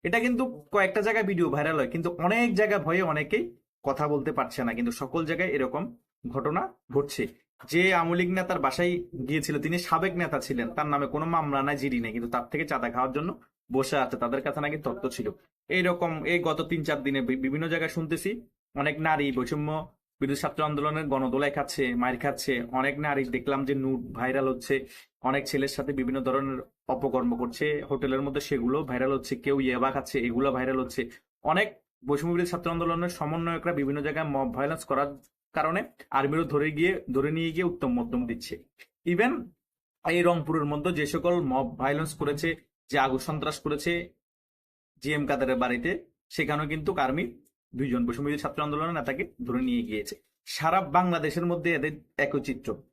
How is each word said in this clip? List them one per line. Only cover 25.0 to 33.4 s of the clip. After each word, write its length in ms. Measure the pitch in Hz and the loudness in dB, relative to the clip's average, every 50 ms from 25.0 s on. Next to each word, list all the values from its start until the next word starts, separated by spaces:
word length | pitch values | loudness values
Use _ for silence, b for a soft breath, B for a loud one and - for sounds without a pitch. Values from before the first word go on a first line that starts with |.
| B B _ _ | B B _ _
অনেক 260 | - 127 135 143 139 | -2 0 0 0 -2
ছেলের 200 | - - 135 139 | 0 0 0 0
সাথে 260 | 139 - - 131 139 139 | 0 -2 -4 -4 -2 -2
বিভিন্ন 280 | 135 127 120 131 135 | 0 0 0 -2 0
ধরনের 380 | 123 131 127 139 139 135 131 127 - - _ _ _ | 0 0 0 0 0 0 -4 -6 -8 -12 _ _ _
অপকর্ম 500 | - 127 127 143 135 123 127 120 120 120 | -4 -2 0 0 0 2 2 2 2 0
করছে, 440 | 120 123 117 - - 143 151 151 147 | 0 -2 -4 -2 -2 0 0 0 -2
হোটেলের 400 | - - 139 127 143 131 131 135 | -2 -2 -2 -2 0 0 0 0
মধ্যে 200 | 139 139 135 143 | -2 -2 -4 -4
সেগুলো 420 | - - 143 131 120 120 131 151 151 | -2 0 -2 0 2 2 0 0 0
ভাইরাল 300 | 127 127 123 131 135 139 | -2 -2 0 0 0 0
হচ্ছে, 220 | 131 135 - 135 | -2 -2 -4 -6
কেউ 260 | 123 - 139 139 139 | -2 0 2 2 2
ইয়াবা 300 | 135 127 123 120 127 135 | 2 2 2 2 2 2
খাচ্ছে, 280 | 135 139 131 - - 135 | 2 -2 -6 -2 -2 0
এগুলো 320 | 117 120 117 123 135 139 | 0 2 2 2 2 2
ভাইরাল 280 | 127 127 127 131 131 131 | 2 2 0 0 0 0
হচ্ছে। 300 | 127 127 - - 117 120 - - _ _ _ _ - | -2 -2 -4 -4 -4 -4 -8 -20 _ _ _ _ 0
অনেক 380 | 147 160 185 214 - - - _ _ _ _ - | 2 2 2 2 0 -2 -14 _ _ _ _ -2
বৈষম্য 240 | 127 147 143 156 170 | 0 0 0 2 0
বিরোধী 200 | 175 175 175 175 | 2 2 2 0
ছাত্র 200 | 175 175 175 170 | -2 -2 -2 -2
আন্দোলনের 380 | 165 165 170 175 170 170 175 175 | -2 0 0 0 2 0 0 -2
সমন্বয়করা 640 | 175 - 156 147 160 170 | -2 -2 -2 -2 -2 -2